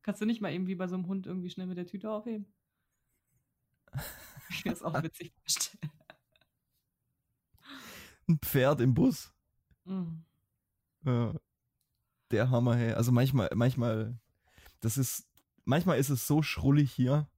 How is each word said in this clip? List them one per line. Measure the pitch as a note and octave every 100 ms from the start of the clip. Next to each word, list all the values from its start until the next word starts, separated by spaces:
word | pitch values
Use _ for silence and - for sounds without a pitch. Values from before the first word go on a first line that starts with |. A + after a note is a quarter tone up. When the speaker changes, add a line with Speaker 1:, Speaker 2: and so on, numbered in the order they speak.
Speaker 1:
Kannst | - G3+
du |
nicht | G#3+ A3+
mal | G3
eben | E3+ F#3
wie |
bei | F3+ F#3
so |
einem | F#3 F3+
Hund | G3 F#3+
irgendwie | F#3 F3+
schnell | F#3 F#3
mit | F3+
der | F3+
Tüte | G3 G#3+
aufheben? | G#3+ A3+ A3 G3+ _ _ _ _ _ _ _ _ _ _ _ _ _ _
<laughs> | C#3 - - - - -
Ich | F3
kann | F#3
das | F3
auch | - D#3
witzig | D#3+ - F3+ _
vorstellen. | - - - - D#3 _ - - _ _ _ _ _ _ _ _ _ _ _ _ _ _ - C#4 - - - _ -
Speaker 2:
Ein | D#3+
Pferd | - - C3 D3
im | B2
Bus. | B2+ C4 E3 - _ _ _ _ _
Speaker 1:
Mhm. | F3+ F#3+ E3+ D#3+ E3 _ _ _ _ _ _ _
Speaker 2:
Ja. | B2+ B2 A#2 D#3 _ _ _ _ _ _ _ _ _
Der | G#2+ B2
Hammer, | B2 B2
hey. | A#2+ A2+
Also | - A#2+
manchmal, | A#2+ C3 C3 F#2
manchmal, | G#2 - B2+ A#2+ A2 A2 A#2+ _ _ _ - - _
das | A2 C3
ist, | B2+ - _ _ _ _
manchmal | - D3 F3+ B2+
ist | C3+
es | C3 -
so | D3
schrullig | D3 - C3+ D3 C#3
hier | - B2 D3 D3